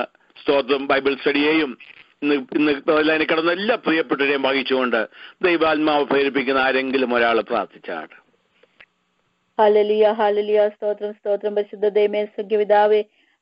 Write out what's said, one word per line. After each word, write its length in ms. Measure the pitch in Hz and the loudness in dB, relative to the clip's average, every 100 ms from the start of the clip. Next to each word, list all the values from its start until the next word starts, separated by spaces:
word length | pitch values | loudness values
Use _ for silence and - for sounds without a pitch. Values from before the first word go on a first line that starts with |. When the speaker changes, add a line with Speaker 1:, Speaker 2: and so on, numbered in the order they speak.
| - _ _ - | -4 _ _ -10
Speaker 1:
സ്തോത്രം 500 | - 139 123 139 139 | -2 0 0 -2 0
ബൈബിൾ 280 | 139 135 131 | 0 0 -2
സ്റ്റഡിയെയും 560 | 147 143 151 160 143 113 - - - - | -2 0 2 2 -2 -6 -18 -20 -20 -6
ഇന്ന്, 140 | 147 143 127 156 | -2 -2 -2 -2
ഇന്ന് 160 | 151 139 147 151 | 0 0 0 2
ലൈനിൽ 240 | 156 156 156 | 2 0 0
കിടന്ന 260 | 160 165 | 0 0
എല്ലാ 240 | 180 214 233 | -2 -2 -2
പ്രിയപ്പെട്ടവരെയും 680 | - 160 135 143 139 143 | 0 -2 0 -2 0 0
വഹിച്ചുകൊണ്ട് 600 | 135 135 131 131 127 113 104 - - - | 0 -2 0 -2 0 -2 -4 -10 -20 -4
ദൈവാത്മാവ് 640 | 180 170 160 156 156 147 135 | 0 2 2 0 0 0 2
പ്രേരിപ്പിക്കുന്ന 540 | 139 139 131 127 135 | 0 0 0 0 0
ആരെങ്കിലും 540 | 131 131 131 131 123 | 2 0 0 0 0
ഒരാൾ 280 | 120 117 113 | 2 2 0
പ്രാർത്ഥിച്ചാണ്. 760 | 101 113 92 - - 82 80 - _ _ _ _ _ _ - _ _ _ _ _ _ - | 0 -4 -4 -10 -12 -12 -12 -20 _ _ _ _ _ _ -20 _ _ _ _ _ _ 0
Speaker 2:
ഹല്ലേലൂയ, 540 | 214 208 208 214 214 | 2 4 2 2 2
ഹല്ലേലൂയ. 580 | 220 208 208 208 208 208 | 2 0 -2 0 0 0
സ്തോത്രം, 440 | 208 208 208 208 | -2 -8 -6 -8
സ്തോത്രം. 420 | 214 208 202 208 208 | -8 -4 -4 -4 -4
പരിശുദ്ധ 320 | 202 202 208 | -6 -4 -2
ദൈവമേ, 380 | 208 208 208 208 | 2 0 0 -6
സ്വർഗീയ 320 | - 196 214 | -8 -4 -2
പിതാവേ, 460 | 202 208 214 214 208 _ _ _ | 2 4 4 2 -2 _ _ _